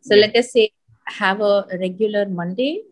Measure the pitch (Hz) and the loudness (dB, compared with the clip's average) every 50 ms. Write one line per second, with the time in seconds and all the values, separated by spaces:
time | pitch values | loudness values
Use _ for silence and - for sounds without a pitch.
0 | _ - 214 208 214 214 214 233 247 - - 247 220 214 _ _ _ _ _ _ | _ 4 4 4 4 4 2 0 0 2 2 2 2 2 _ _ _ _ _ _
1 | _ - - - 208 190 196 202 214 202 202 202 190 190 190 180 185 185 185 180 | _ -16 -8 -2 -2 -2 0 0 0 2 2 0 0 -4 -8 -6 -6 -6 -2 -2
2 | 220 208 208 202 202 196 185 170 170 175 185 202 254 277 330 415 440 403 | -2 -2 0 -2 -2 -2 -4 -6 -6 -6 -4 -2 -2 -2 -4 -6 -12 _